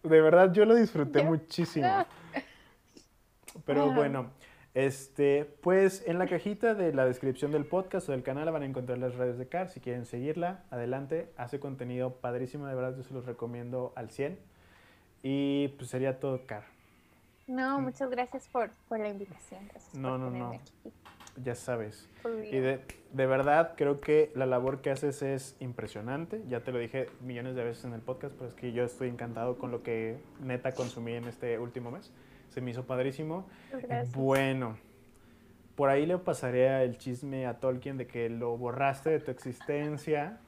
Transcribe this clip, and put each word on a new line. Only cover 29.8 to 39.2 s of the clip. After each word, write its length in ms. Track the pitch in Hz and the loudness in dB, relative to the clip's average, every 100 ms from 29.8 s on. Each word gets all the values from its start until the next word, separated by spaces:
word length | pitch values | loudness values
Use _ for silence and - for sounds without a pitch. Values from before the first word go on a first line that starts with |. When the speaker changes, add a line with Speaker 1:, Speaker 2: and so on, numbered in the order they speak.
Speaker 1:
que 340 | 120 113 113 123 - - | -4 -4 -4 -8 -14 -12
neta 320 | 131 127 135 | -6 -4 -4
consumí 400 | 127 120 117 117 | -4 -6 -6 -8
en 120 | 117 117 | -6 -8
este 320 | 117 123 117 | -8 -4 -4
último 320 | 120 123 120 | -4 -8 -10
mes. 200 | 156 - - - - - | -12 -16 -20 -20 -20 -14
Se 140 | - | -8
me 80 | 127 | -6
hizo 160 | 120 127 | -6 -4
padrísimo. 600 | 127 135 135 156 170 190 - - | -2 -2 -2 -6 -6 -10 -20 -12
Speaker 2:
Muchas 160 | 262 247 | -10 -4
gracias. 300 | 240 170 131 | -4 -4 0
Speaker 1:
Bueno, 600 | 135 135 135 131 120 110 - - - - - - - - - | 4 4 2 0 -4 -8 -16 -20 -20 -20 -20 -20 -20 -20 -16
por 160 | - 139 | 0 4
ahí 160 | 139 156 | 4 2
le 100 | 180 | 0
pasaré 680 | 180 156 127 123 131 135 | 0 -2 0 4 4 4
el 120 | 127 - | 2 0
chisme 500 | 135 123 143 135 127 | -8 -8 -6 -4 -4
a 140 | 113 | -2
Tolkien 380 | 131 127 139 135 | -2 -2 -6 -8
de 80 | 123 | -8
que 240 | 120 117 | -4 -4
lo 260 | 117 120 117 | -2 -4 -4
borraste 540 | 123 123 139 135 160 | -4 0 0 0 0
de 100 | 156 | 0